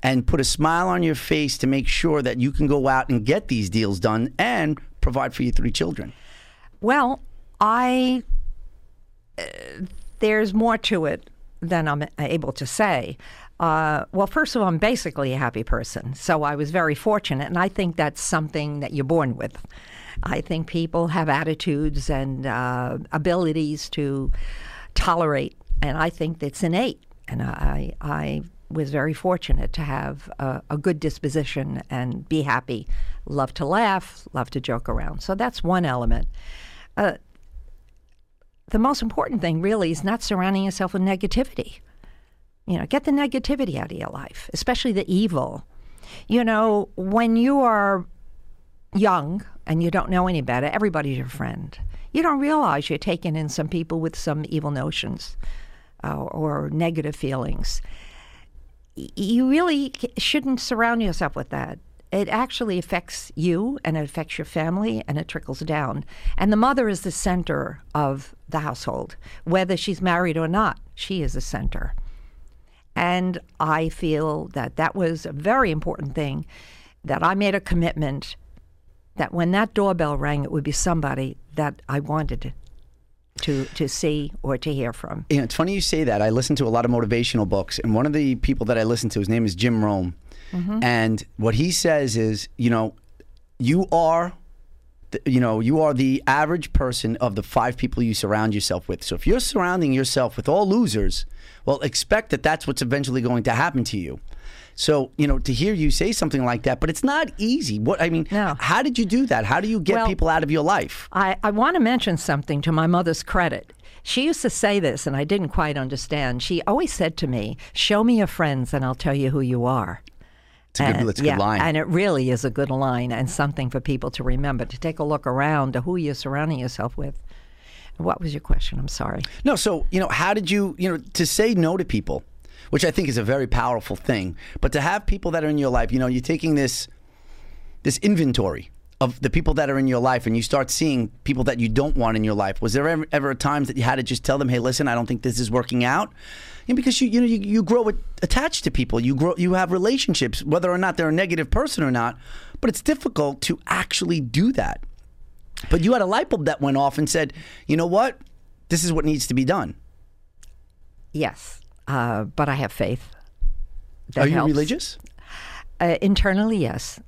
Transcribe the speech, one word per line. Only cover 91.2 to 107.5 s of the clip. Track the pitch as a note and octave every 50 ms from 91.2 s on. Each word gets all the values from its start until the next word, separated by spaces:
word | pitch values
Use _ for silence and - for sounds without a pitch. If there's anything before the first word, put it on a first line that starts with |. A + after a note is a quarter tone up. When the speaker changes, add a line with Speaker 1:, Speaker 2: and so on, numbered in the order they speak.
| - - - -
Speaker 1:
what | G#2+ A2+ A2
he | A2 D3+ F3
says | F3 - - F3 D#3+ D3 C#3+ C3 G#2+
is, | A2+ A2 A2 A2 G2+ - - - -
you | A#2+ A#2+
know, | A#2 A2+ A2 A2 - - _ - - - - - - - - _ _ -
you | B2+ A#2 D3 F3+ F#3+ -
are, | - E3 E3+ D#3+ E3 E3 F3 F3+ - - - - - - - - - - - - - - - -
th-, | - - -
you | C#3 C3 B2
know, | B2 A#2 A2 A2
you | A2 A#2 D3 D#3+
are | D#3 D3+ D3
the | B2+ C3+ C3 C3 C3 -
average | - C3 C#3+ D#3 D3+ E3+ F3 D3+ - -
person | - C#3+ B2+ B2 - - A2+ A2+
of | - - B2 G2+
the | G2+ G2+
five | - - B2+ A2+ B2+ B2 -
people | - B2+ - - A#2+
you | A#2 G#2+
surround | - - G2 G#2 G#2+ A2 A2+ G2+
yourself | G#2 G2+ - F#2 F2+ -
with. | - F#2 F2+ -
So | - F#2+
if | F#2 -
you're | - G3+ B3+
surrounding | B3 - - A#3+ F3+ F3 F3+ F#3 E3+ C#3+ C3
yourself | C3 C3+ B2+ - C#3 B2+ A#2 -
with | - A2+
all | - D3 F#3+ G#3 F#3+
losers, | F#3+ A#3 A#3+ E3 G#2+ G#2+ G#2 G#2+ - - - - - - - - - - -
well, | - C#3 C#3+
expect | - C#3+ - - - - G#3 G#3+ A3 -
that | - C3 -
that's | D3+ D#3 D#3+ -
what's | - C#3 - C#3+
eventually | A#2+ B2+ C#3 C#3+ B2+ B2 C3 A#2
going | B2 A#2 A#2+ G#2
to | A#2+ A2+
happen | A2+ C#3+ F3 D#3+ C3 A#2
to | - - G#2
you. | F2 C#2+ B1+ - - - - - - - - - - - - -
So, | - - D3+ C#3+ C3 - -
you | - D3+
know, | C#3+ C#3 C3
to | B2 - C3
hear | A#2 D3+ G3+ A3
you | F3+ D3+ D3
say | - - E3 G3+ A3+
something | - - D#3 C#3+ C#3 B2+
like | B2 A#2+ A#2 A#2+
that, | C3+ B2+ -
but | - D#3
it's | E3 - -
not | C4 C#4+ D4+ D#4+ B3 - -
easy. | G3+ A3+